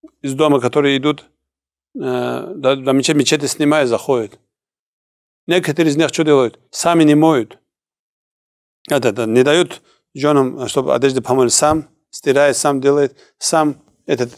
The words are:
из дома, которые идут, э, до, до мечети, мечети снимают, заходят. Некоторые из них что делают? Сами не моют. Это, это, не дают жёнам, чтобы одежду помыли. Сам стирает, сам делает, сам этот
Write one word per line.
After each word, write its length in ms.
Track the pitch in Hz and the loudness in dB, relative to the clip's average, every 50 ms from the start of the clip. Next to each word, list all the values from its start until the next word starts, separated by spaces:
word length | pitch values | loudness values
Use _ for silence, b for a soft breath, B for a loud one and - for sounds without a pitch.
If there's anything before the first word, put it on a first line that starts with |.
| - - _ _ | -20 -20 _ _
из 120 | - 139 135 | -10 -8 -2
дома, 260 | 135 156 151 143 135 | 0 2 2 2 2
которые 380 | 120 123 - 147 143 139 139 135 | 0 0 0 0 0 2 0 0
идут, 320 | 131 151 147 143 - _ _ _ _ _ _ _ _ _ _ _ _ _ - | 0 -2 -4 -4 -8 _ _ _ _ _ _ _ _ _ _ _ _ _ -14
э, 580 | 262 180 131 127 123 123 123 123 127 - - 185 | -10 -6 -6 -4 -4 -4 -6 -6 -8 -10 -12 -12
до, 200 | - 135 131 139 | -4 -2 -2 -2
до 160 | 135 131 135 | -2 -2 -2
мечети, 260 | 131 135 127 - 160 147 | 0 0 0 0 0 0
мечети 280 | 131 - 156 147 147 | 0 0 0 -2 -2
снимают, 440 | 139 - - 151 147 151 156 143 123 | -4 -4 -2 0 0 2 2 2 0
заходят. 480 | 117 113 - - 135 120 110 101 - - _ _ _ _ _ _ _ _ _ _ _ _ _ _ _ _ _ _ _ _ _ - | 0 -2 -2 -2 -2 -2 -4 -6 -12 -18 _ _ _ _ _ _ _ _ _ _ _ _ _ _ _ _ _ _ _ _ _ -2
Некоторые 440 | 165 185 - - 143 165 170 160 | -2 -2 0 -2 -2 0 0 0
из 40 | 143 | 2
них 140 | 147 160 135 | 0 0 0
что 140 | - - 165 | -2 -2 0
делают? 360 | 151 147 135 127 110 - _ _ _ | 2 2 2 2 0 -2 _ _ _
Сами 340 | - - - 170 170 165 156 | -10 -4 -2 0 2 4 4
не 100 | 151 147 | 4 4
моют. 440 | 151 156 160 156 131 110 - - - _ _ _ _ _ _ _ _ _ _ _ _ _ _ _ _ _ _ _ _ _ _ _ _ - - | 4 4 4 2 2 -2 -4 -10 -20 _ _ _ _ _ _ _ _ _ _ _ _ _ _ _ _ _ _ _ _ _ _ _ _ -6 -4
Это, 200 | 151 139 123 123 | -2 0 0 0
это, 160 | 98 127 117 | -2 -2 -2
не 180 | 110 110 123 127 | 2 2 4 4
дают 380 | 143 147 175 175 147 - - _ _ _ _ _ _ - | 4 2 2 0 -2 -6 -14 _ _ _ _ _ _ -10
жёнам, 540 | 135 135 147 151 143 135 127 - - 127 113 | -4 0 2 2 2 2 0 -2 -8 -10 -6
чтобы 260 | - 147 131 143 131 | -4 -2 -2 0 0
одежду 280 | 127 127 135 131 131 | 0 0 0 0 -2
помыли. 280 | - - 127 135 127 120 | -2 0 0 2 2 2
Сам 380 | - - 151 151 156 160 147 - _ _ _ _ | 2 0 0 0 0 -2 -4 -10 _ _ _ _
стирает, 480 | - - - 147 131 139 147 143 139 - | -20 -6 -2 0 2 2 2 2 2 0
сам 240 | - 151 143 135 | -2 -2 -2 0
делает, 360 | 131 143 143 147 143 135 b b b b b _ | 0 0 2 2 0 -2 b b b b b _
сам 440 | - - - 160 156 151 143 - _ _ _ _ _ | -6 -2 -2 0 0 -2 -4 -6 _ _ _ _ _
этот 260 | - 151 123 123 120 - | -6 -4 -4 -4 -6 -8